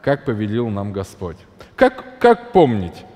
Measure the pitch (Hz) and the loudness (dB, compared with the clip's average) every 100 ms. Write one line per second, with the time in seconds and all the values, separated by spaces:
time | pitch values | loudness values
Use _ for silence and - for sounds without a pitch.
0 | - 143 - 107 107 110 120 101 104 98 | -2 -4 -4 -6 -4 -4 -4 -6 -8 -8
1 | 95 - 90 82 _ _ - - 262 262 | -10 -12 -14 -14 _ _ -20 0 0 0
2 | - - 240 226 - 190 147 110 87 - | -20 0 2 2 2 4 4 2 -4 -12
3 | - | -20